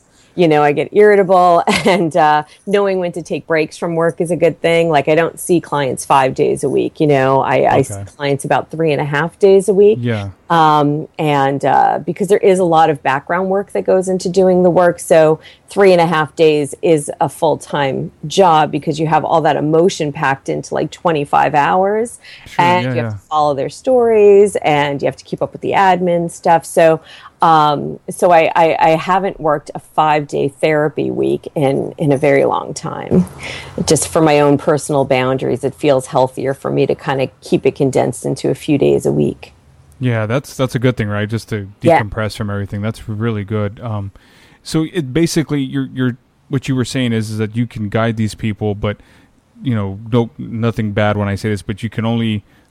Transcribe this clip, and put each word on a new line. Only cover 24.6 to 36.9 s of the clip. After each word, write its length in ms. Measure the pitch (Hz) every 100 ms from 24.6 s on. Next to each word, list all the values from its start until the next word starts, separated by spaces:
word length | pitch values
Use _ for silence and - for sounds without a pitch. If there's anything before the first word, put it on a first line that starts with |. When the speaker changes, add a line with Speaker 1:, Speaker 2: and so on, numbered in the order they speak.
| - 147 143 143
Speaker 1:
you 60 | 135
have 80 | -
to 80 |
keep 160 | - -
up 120 | 139
with 80 | -
the 100 | -
admin 580 | 202 190 180 180 170 170
stuff. 380 | - 185 165 -
So, 340 | - 165 156 - - - _
um, 600 | 170 160 151 143 143 147 -
so 220 | - 185
I, 180 | 170 156 -
I, 200 | 160 -
I 100 | 160 160
haven't 420 | 156 185 190 -
worked 320 | 156 147 - -
a 20 |
five-day 680 | - - 156 151 143 151 143
therapy 640 | - 156 151 151 139 135
week 340 | 127 135 143 -
in, 380 | 170 135 139 107 -
in 140 | 156
a 60 | 135
very 260 | 147 139
long 300 | 131 - -
time. 500 | - - - - 185 180 - - - - - -
Just 220 | 156 -
for 120 | 175
my 200 | 160 147
own 180 | 147 143
personal 460 | - 147 - 147
boundaries, 580 | 131 131 127 131 131 123
it 140 | 135 -
feels 320 | 151 131 -
healthier 460 | 139 131 - 127
for 160 | 135 139
me 140 | 139
to 80 | 135